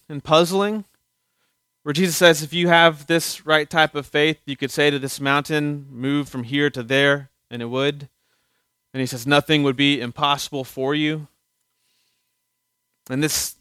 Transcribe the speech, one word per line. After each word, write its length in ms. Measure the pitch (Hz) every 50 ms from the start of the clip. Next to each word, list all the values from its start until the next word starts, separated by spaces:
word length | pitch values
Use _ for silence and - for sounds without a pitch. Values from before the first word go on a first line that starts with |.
| _ _
and 160 | 156 143 -
puzzling, 600 | - 156 160 175 165 185 190 196 208 214 220 196 - _ _ _ _ _ _ _ _ _ _ _ _ _ _ _ _ _ _ _
where 100 | 147 147
Jesus 220 | 147 190 180 156
says, 260 | - 185 170 165 147
"If 120 | 156 147 -
you 160 | 175 175 175
have 360 | 170 170 165 165 160 147 143
this 400 | - 165 165 160 - - - -
right 240 | 151 156 156 151 -
type 240 | - 165 156 151 -
of 140 | 147 135 -
faith, 320 | _ 147 147 156 156 - _
you 100 | - 139
could 160 | - - 131
say 180 | - - 147 147
to 80 | 143 139
this 220 | 131 135 - -
mountain, 640 | 139 139 139 143 143 - 156 151 147 147 147 143 139 139
'Move 380 | 135 117 127 135 143 147 143 135
from 160 | - 131 120
here 260 | 113 135 143 147 147
to 100 | - 131
there,' 480 | 120 113 135 139 139 143 139 143 139 135 _ _ _ _
and 100 | 120 120
it 60 | 117 117
would." 400 | 123 131 135 143 147 143 143 135 _ _ _ _ _ _ _ _ _ _ _ _ _ _ _ _ _
And 80 | 135
he 40 | 131
says, 220 | 123 - 123 113 135
"Nothing 340 | 147 147 143 - 156 151
would 140 | 143 139 131
be 260 | 123 143 143 143 131
impossible 640 | 120 120 117 - 151 143 143 151 - - - 139 131
for 320 | - - - 131 135 147
you." 320 | 151 151 151 156 156 151 143 _ _ _ _ _ _ _ _ _ _ _ _ _ _ _ _ _ _ _ _ _ _ _ _ _ _ _ _ _ _ _ _ _ _ _ -
And 140 | 131 131
this, 340 | 151 151 - - - - - _